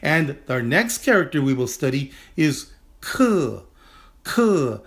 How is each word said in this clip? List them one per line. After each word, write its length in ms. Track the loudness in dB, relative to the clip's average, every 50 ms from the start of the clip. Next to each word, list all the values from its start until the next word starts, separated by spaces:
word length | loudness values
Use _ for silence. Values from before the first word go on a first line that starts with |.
And 360 | 0 0 0 2 0 -2 -4 -10 -8 -6
our 120 | -4 -2
next 380 | -2 0 0 0 0 0 -4 -4
character 420 | 0 2 2 2 2 0 -2 0
we 120 | 0 0 0
will 140 | 0 -2
study 440 | -4 -4 -4 -4 -2 -2 -2 -6 -6 -12 -20 -20 -14 -2
is 360 | 0 0 0 0 -2 -8 -16 -20 -20 _ _ -20 _
Ke. 640 | -12 -10 2 2 4 4 4 2 0 -2 -6 -10 -16 -20 _ _ _ -20 -20 -20 -20 -20 _ _ _
Ke 580 | -4 0 2 2 4 4 2 0 -2 -4 -6 -10